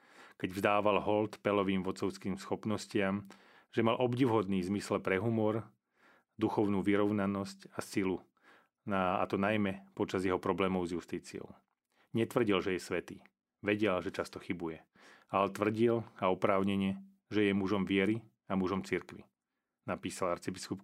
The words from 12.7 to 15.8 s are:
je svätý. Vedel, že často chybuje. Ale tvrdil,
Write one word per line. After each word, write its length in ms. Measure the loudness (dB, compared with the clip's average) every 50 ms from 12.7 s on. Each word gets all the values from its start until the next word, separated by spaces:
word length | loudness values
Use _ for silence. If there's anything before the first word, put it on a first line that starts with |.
| -2 -2
je 20 |
svätý. 360 | -4 -4 -4 -4 -4 -8 -12 -18 -20 _ _ _ _ _ _ _ -2
Vedel, 320 | 0 0 2 2 2 2 0
že 160 | -2 -4 -4
často 240 | -6 -6 -6 -10 -12
chybuje. 400 | -8 -8 -8 -6 -6 -8 -8 -10 -14 _ _ _ -20 -20 -20 -20 _ _ 0
Ale 160 | 2 2 2
tvrdil, 560 | 0 0 0 0 2 4